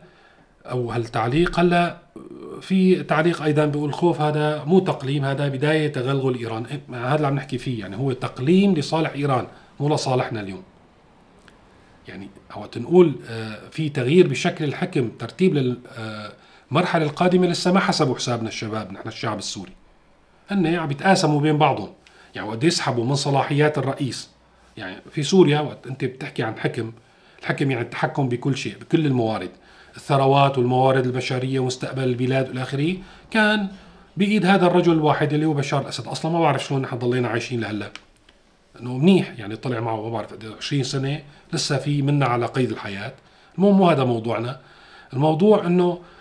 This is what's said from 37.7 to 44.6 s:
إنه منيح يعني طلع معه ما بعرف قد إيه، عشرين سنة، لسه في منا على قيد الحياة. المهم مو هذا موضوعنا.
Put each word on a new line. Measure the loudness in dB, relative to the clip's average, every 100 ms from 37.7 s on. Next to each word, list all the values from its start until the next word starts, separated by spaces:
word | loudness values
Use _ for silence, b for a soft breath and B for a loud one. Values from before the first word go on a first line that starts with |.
| -6 -8 -14 _ _ _ _ _ _ _ -14
إنه | -8 2
منيح | 4 4 2 -8
يعني | -12 -10
طلع | -6 -4
معه | -4 -4
ما | -6
بعرف | -6 -8
قد | -12
إيه، | -16 -12
عشرين | -4 -2
سنة، | -2 -2 -4 -6 -10 B B
لسه | -6 -2 -2
في | 0 0
منا | 2 2 2
على | 0 0
قيد | 0 0
الحياة. | -2 -8 -10 -10 -14 b b b 2
المهم | 6 6
مو | 6
هذا | 4
موضوعنا. | 2 0 -2 -4 -4 -10